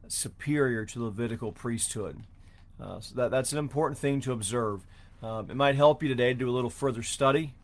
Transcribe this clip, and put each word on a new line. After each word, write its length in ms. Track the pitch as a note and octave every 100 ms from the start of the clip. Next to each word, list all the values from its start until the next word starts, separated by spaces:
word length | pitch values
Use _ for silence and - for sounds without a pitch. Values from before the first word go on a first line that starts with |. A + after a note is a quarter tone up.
| -
superior 760 | - - - C#3+ D3 C3+ A2+ G#2+
to 120 | A#2+
the 40 | A#2
Levitical 440 | G2 A#2 A#2 A2+
priesthood. 720 | G2+ B2 A2+ - A2+ F#2 - - - - - - -
Uh, 200 | F#2+ F#2
so 160 | - B2+
that, 160 | A#2+
that's 180 | C3 C3
an 80 | D3
important 400 | D3 C3 D#3+ D3
thing 220 | C#3+ C#3
to 120 | B2
observe. 540 | A#2+ G2+ B2 A2 G2 - - - -
Um, 280 | A2+ A2 A2
it 60 | B2+
might 180 | C#3
help 280 | C#3 D3 D3+
you 60 | D3
today 240 | B2 B2
to 60 | B2+
do 120 | B2
a 20 |
little 180 | B2+ A#2+
further 320 | - C#3 A#2
study 520 | A2+ - C3+ C#3+ D3+ -